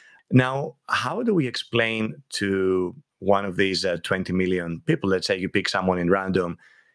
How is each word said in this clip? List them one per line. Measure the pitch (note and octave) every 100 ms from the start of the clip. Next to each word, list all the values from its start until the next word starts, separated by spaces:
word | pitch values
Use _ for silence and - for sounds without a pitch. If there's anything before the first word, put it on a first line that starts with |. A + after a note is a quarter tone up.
| - - -
Now, | B2+ B2+ C#3 - - -
how | - B2 F#3
do | A#3+
we | F#3 B2+
explain | - - A#2 A2+ A2+ A2 - - -
to | G2+ F#2+ F#2+ F#2 F2+ - - -
one | F#2+ G2
of | G2+ F2+
these, | G2 F2+
uh, | F#2+ F2
twenty | - F#2+ F#2
million | F#2 F#2 F2+ E2+ E2 -
people, | D#3+ G2
let's | F#2 -
say | F#2+
you | F#2
pick | G2+ F#2+
someone | G2+ F#2 F2+
in | F2
random, | G2 F#2+ F#2+ F2 E2+ - _ _